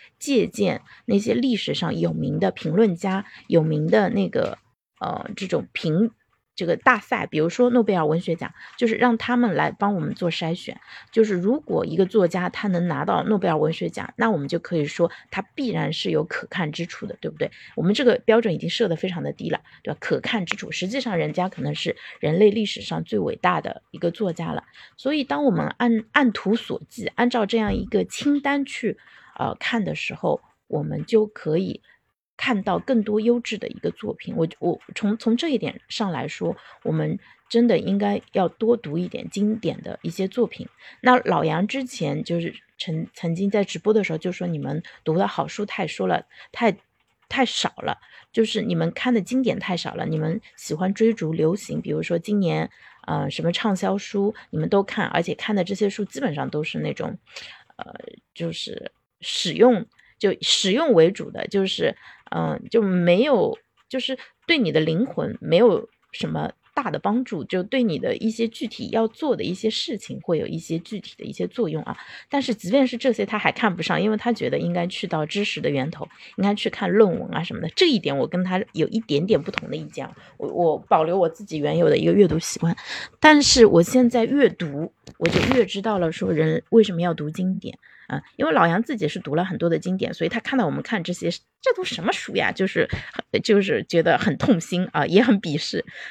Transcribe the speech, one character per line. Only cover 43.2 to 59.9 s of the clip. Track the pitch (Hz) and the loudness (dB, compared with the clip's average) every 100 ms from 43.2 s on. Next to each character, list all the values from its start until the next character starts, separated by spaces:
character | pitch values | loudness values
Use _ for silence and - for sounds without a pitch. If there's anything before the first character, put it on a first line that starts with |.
| 170 | -4
经 | 170 202 | 0 0
在 | 214 | 0
直 | 196 160 | 0 -2
播 | 208 | 2
的 | 214 | 2
时 | 185 | 2
候 | 156 | -2
就 | 180 | -4
说 | 180 175 | -4 -4
：“你 | 156 | -4
们 | 139 151 - - | -4 -6 -8 -8
读 | 160 | -2
的 | 165 202 | 0 0
好 | - 151 | -2 -6
书 | - 208 | -4 -6
太 | - 160 | -4 -6
说 | - 185 | -2 -2
了， | 165 - - - | -2 -4 -20 -16
太， | - 233 - _ _ _ _ - | 0 0 0 _ _ _ _ -8
太 | 269 | 0
少 | 247 - - - | 0 0 -4 -4
了， | - - _ - _ | -6 -6 _ -20 _
就 | - | 0
是 | 220 208 | 0 0
你 | - 165 | 0 0
们 | 165 | 0
看 | - 254 | 0 0
的 | 233 | 0
经 | 175 254 | 2 0
典 | 240 - | 0 -2
太 | - 180 | -2 -4
少 | - | -4
了， | - - | -6 -4
你 | 156 | -2
们 | 156 202 - _ | -2 -4 -8 _
喜 | - | -8
欢 | 160 190 | -2 -2
追 | 196 226 | 2 2
逐 | 220 160 | 2 -4
流 | 160 160 202 | 0 0 0
行， | - 156 | -4 -8
比 | - | -4
如 | 156 | -4
说 | 165 170 | -2 -4
今 | 208 208 | 0 0
年， | 175 156 160 _ - - - | 0 0 -4 _ -20 -18 -6
呃， | 151 147 | -4 -4
什 | 151 | -2
么 | 165 | -2
畅 | 175 220 | 0 0
销 | 185 190 196 | 0 0 -2
书 | - 202 202 - - | -4 -2 -2 -4 -8
你 | - | -4
们 | 165 | 2
都 | 202 | 2
看， | 196 - 160 | 2 -2 -2
而 | 160 | -2
且 | 170 | -2
看 | 147 - 202 | -6 -2 -2
的 | |
这 | 180 | -2
些 | 196 202 | -2 -2
书 | 208 | -2
基 | 196 262 | -8 -4
本 | 247 147 | -4 -4
上 | 135 | -4
都 | 151 | -4
是 | 151 151 | -6 -6
那 | 151 | -6
种， | - - - _ - - - _ - | -6 -8 -10 _ -20 -20 -20 _ -18
呃， | - - - - _ | -16 -16 -18 -20 _
就 | - 170 | -10 -8
是 | 165 - - - _ _ _ | -8 -10 -10 -14 _ _ _
使 | - - 175 | -6 -4 -2
用， | - 240 208 - | 6 6 6 -2